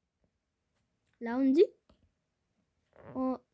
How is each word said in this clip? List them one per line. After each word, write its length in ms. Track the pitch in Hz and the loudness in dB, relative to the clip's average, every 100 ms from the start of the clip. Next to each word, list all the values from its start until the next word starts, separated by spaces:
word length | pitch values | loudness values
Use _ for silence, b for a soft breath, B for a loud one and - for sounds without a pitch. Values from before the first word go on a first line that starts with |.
| _ _ _ _ _ _ _ _ _ _ _ _ | _ _ _ _ _ _ _ _ _ _ _ _
라운지? 540 | 233 247 269 269 415 - _ _ _ _ _ _ _ _ _ _ _ - - | -8 -2 2 4 2 0 _ _ _ _ _ _ _ _ _ _ _ -20 -14
어, 240 | 254 262 254 _ | -8 -6 -8 _